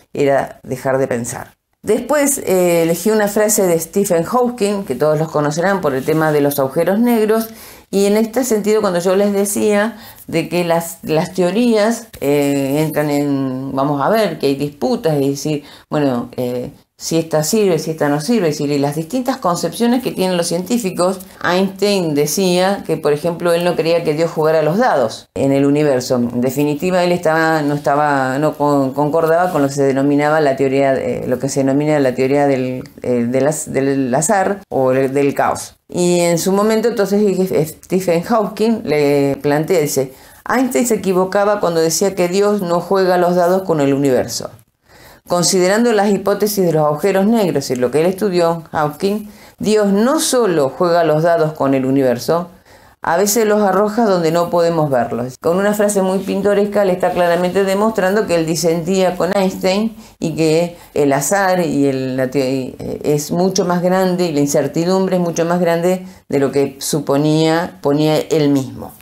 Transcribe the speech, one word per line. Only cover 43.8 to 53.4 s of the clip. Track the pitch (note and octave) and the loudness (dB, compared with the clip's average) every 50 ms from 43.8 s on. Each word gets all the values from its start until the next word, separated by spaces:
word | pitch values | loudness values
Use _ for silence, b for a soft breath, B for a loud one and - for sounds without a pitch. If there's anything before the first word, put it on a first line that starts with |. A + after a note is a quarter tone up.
el | C#3 C#3 C#3 | 2 2 2
universo. | C#3 C#3+ C#3 B2 A#2 - - - - - - - - _ _ _ _ B B B B B B B B B | 2 2 2 2 0 0 -2 -6 -10 -10 -12 -14 -18 _ _ _ _ B B B B B B B B B
Considerando | - F3 F3 E3+ - F#3+ F#3 F3+ F#3 G3+ A3+ A#3+ A#3+ A3 | -4 -2 0 0 2 2 2 2 2 2 2 2 2 2
las | G3 G3+ G#3+ | 2 2 2
hipótesis | G3 - - G3 G3+ G3 G#3 G#3 G#3 G3 F3+ | 0 0 0 0 0 0 0 -2 0 0 0
de | E3 D#3 | 2 2
los | D#3 D3+ | 2 2
agujeros | D3 D3+ D3+ G3+ G3 F#3+ F#3+ G3 | 2 0 0 0 0 2 2 2
negros | G#3+ A#3 A3+ G3 E3 C#3+ C#3 C3+ - | 2 2 2 2 0 0 -2 -2 -2
y | B2+ | -2
lo | B2 B2 A#2+ | -2 -2 0
que | C3 D3+ | 2 2
él | E3 | 2
estudió, | F#3 F#3 - G#3+ G3 F3 F3+ E3+ E3 E3+ E3 D#3+ - - | 2 0 0 -2 0 0 2 2 0 0 -2 -6 -6 -4
Hawking, | E3 D3+ D3 D3+ - F#3+ G3 G#3 G#3+ G#3+ B B B B B B | -2 -2 -2 -4 -4 -4 -2 -2 -4 -8 B B B B B B
Dios | B - G3 G#3+ G#3+ G#3 G3 G3 | B -2 0 2 2 2 2 2
no | G3+ A#3 C4+ D#4 D#4 | 2 2 2 2 0
solo | D4+ - C4 B3 A3+ F#3 E3+ D3+ C#3 | 0 0 0 2 2 2 2 2 0
juega | C#3 - - F3+ E3+ E3+ F3 E3 | 0 0 0 0 2 2 2 2
los | D#3 D3+ D3+ E3 | 2 2 2 2
dados | F3 E3+ D#3+ D#3 D#3 D#3 | 2 2 2 2 0 -2
con | - C3+ C#3 C#3 | -2 0 0 2
el | C3+ C3 | 0 0
universo, | C3 C3+ C#3 C3 B2 A#2 A#2+ - D#3 D#3+ E3+ F3+ F3 B B B B B B B B B B | 0 0 2 2 2 0 -2 -2 -2 -2 -2 -2 -6 B B B B B B B B B B
a | - - E3 | -4 -2 0
veces | F3+ G#3 G#3 G#3+ A#3+ | 0 0 0 0 0